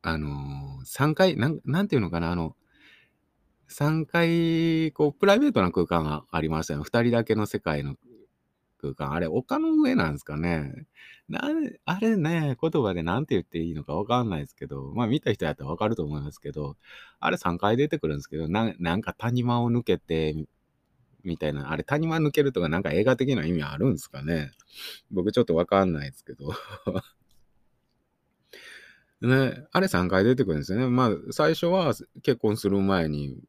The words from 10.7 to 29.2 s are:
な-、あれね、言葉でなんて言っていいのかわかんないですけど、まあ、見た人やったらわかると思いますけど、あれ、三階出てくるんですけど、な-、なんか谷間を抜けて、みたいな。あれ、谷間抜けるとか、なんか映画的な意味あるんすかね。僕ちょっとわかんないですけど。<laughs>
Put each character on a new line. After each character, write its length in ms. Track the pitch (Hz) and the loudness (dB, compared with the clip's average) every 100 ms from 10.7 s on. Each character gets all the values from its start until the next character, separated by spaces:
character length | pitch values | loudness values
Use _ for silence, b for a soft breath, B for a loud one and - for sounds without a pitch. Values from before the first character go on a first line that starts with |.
| 65 - B B B - | -10 -18 B B B -10
な-、 120 | - 285 320 294 - - | -6 -2 -2 -4 -8 -6
あ 140 | 185 | 0
れ 180 | 220 214 | 2 2
ね、 400 | 156 170 151 127 | 2 0 0 0
言 220 | 160 165 | 0 2
葉 100 | 110 | 0
で 100 | 87 | 0
な 160 | 80 104 | 0 -2
ん 60 | 156 | 0
て 100 | 101 | -2
言 80 | |
っ 20 | - | -2
て 140 | 85 | -4
い 120 | 82 | -4
い 20 | |
の 100 | 76 71 | -6 -4
か 100 | 78 | -4
わ 100 | 104 | 0
か 160 | 123 | 0
ん 60 | 117 | 0
な 80 | 82 | -4
い 40 | |
で 60 | 71 | -6
す 80 | _ | _
け 120 | - | -10
ど、 240 | 69 67 | -10 -8
ま 120 | 90 117 | -4 0
あ、 20 | |
見 140 | 135 | 0
た 100 | - | 0
人 140 | 104 80 | -2 -2
や 80 | |
っ 20 | 73 | -4
た 80 | |
ら 60 | 69 | -8
わ 80 | 85 | -2
か 100 | 107 | -2
る 80 | 113 | -2
と 80 | |
思 140 | 76 76 | -4 -6
い 40 | |
ま 80 | 71 | -8
す 80 | - | -12
け 120 | 76 | -12
ど、 240 | 76 71 - B B B B | -8 -10 -12 B B B B
あ 120 | - | -2
れ、 60 | 180 | 0
三 200 | - 87 | -2 0
階 200 | 101 120 | 2 2
出 100 | 147 | 0
て 120 | 160 | -2
く 100 | 78 | -2
る 60 | 71 | -4
ん 20 | |
で 40 | |
す 60 | - | -6
け 80 | 76 | -6
ど、 120 | 80 | -2
な-、 240 | 101 113 - | 0 -2 -2
な 160 | 85 90 | -2 -2
ん 40 | |
か 120 | 101 | -4
谷 300 | - 117 123 | -4 -2 0
間 200 | 120 120 | 0 0
を 80 | 120 | 2
抜 120 | 120 | 0
け 140 | 117 87 | 0 -2
て、 380 | _ 82 78 78 76 _ _ _ _ _ _ _ | _ 0 0 -2 -8 _ _ _ _ _ _ _
み 140 | 92 82 | -8 -4
た 100 | 78 | -2
い 60 | |
な。 180 | 73 71 | -4 -6
あ 60 | 151 | -6
れ、 80 | - | -2
谷 200 | 147 160 | -2 0
間 120 | 160 | 0
抜 140 | 151 | 2
け 120 | 151 | 2
る 80 | 139 | 0
と 80 | 110 | 0
か、 80 | 82 | 0
な 120 | 85 | 0
ん 40 | |
か 80 | 87 | 0
映 140 | 80 113 | 2 2
画 100 | 127 | 2
的 220 | 135 123 | 2 0
な 80 | 78 | 0
意 80 | |
味 100 | 87 | -2
あ 140 | 73 71 | -2 0
る 100 | 127 | 0
ん 100 | 90 | 0
す 120 | - | -6
か 140 | 67 | -10
ね。 280 | 73 85 143 _ B B B B _ | -4 -2 -4 _ B B B B _
僕 220 | 98 87 | -2 0
ち 80 | - | 0
ょ 40 | |
っ 20 | - | 2
と 100 | 82 | 2
わ 100 | 90 | 4
か 200 | 98 95 | 4 2
ん 80 | |
な 120 | 78 69 | 0 -6
い 60 | |
で 60 | - | -14
す 80 | - | -18
け 80 | |
ど。 180 | 65 69 | -12 -10
<laughs> 60 | 98 - 101 - 92 - _ _ _ _ _ _ _ _ _ _ _ _ _ _ B B B B B B _ | -10 -12 -10 -6 -6 -8 _ _ _ _ _ _ _ _ _ _ _ _ _ _ B B B B B B _